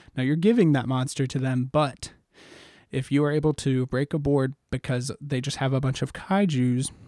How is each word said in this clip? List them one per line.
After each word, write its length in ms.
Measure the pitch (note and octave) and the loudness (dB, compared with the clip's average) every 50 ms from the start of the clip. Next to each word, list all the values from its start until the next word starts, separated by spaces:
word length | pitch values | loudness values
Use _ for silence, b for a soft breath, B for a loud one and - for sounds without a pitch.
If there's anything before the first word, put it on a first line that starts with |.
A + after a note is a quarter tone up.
| B B B | B B B
Now, 60 | B2+ | -4
you're 140 | B2+ C3+ D3+ | -2 0 0
giving 360 | E3+ E3+ G#3+ A#3 A#3+ F3+ D#3 | 2 4 4 4 6 4 4
that 140 | C#3+ C3 A#2 | 4 2 0
monster 400 | B2 C3 B2+ B2+ - - - C3+ | 0 -2 -2 -2 -4 -4 -4 -4
to 120 | B2+ - C3+ | -2 -2 -2
them, 300 | C3 C3 B2+ B2+ B2 C3 | -2 0 0 -2 -2 0
but 420 | - D3+ D3+ C3+ - - - - - _ _ _ B B B B B B B B B B B B | 0 0 0 0 -4 -10 -16 -16 -18 _ _ _ B B B B B B B B B B B B
if 180 | - C3 C3 - | -6 -4 -2 0
you 140 | C3+ C#3+ D3 | 0 2 2
are 80 | D3 | 2
able 220 | D3+ D3+ D3 D#3 D3 | 2 2 2 0 0
to 320 | - - C#3 C3 B2+ B2+ | 0 0 0 0 0 0
break 280 | - B2 B2+ C#3+ - - | 0 -2 -2 -2 -2 -2
a 40 | D#3 | -2
board 360 | C#3+ C#3+ C#3+ C#3 C3 C3 C#3 _ _ - | 0 2 2 2 2 0 -4 _ _ -8
because 400 | C3 B2 - - B2+ A#2+ B2 C3+ - - | -8 -6 -4 -4 -4 -4 -4 -6 -8 -10
they 200 | C#3+ C#3+ C#3+ B2+ | -6 -4 -4 -4
just 160 | B2 C#3 - | -4 -4 -4
have 160 | - C3+ C3 | -2 -2 0
a 80 | C3+ C3 | 0 0
bunch 200 | C#3 C3 C3 - | 0 0 -2 -2
of 120 | C3+ - | -4 -6
kaijus, 800 | - - - - F#3+ G3+ G#3 E3+ C#3+ B2+ B2+ B2 B2 B2+ C#3 - - - - | -8 -8 -4 0 2 2 2 2 2 2 2 2 2 0 -2 -4 -8 -14 -20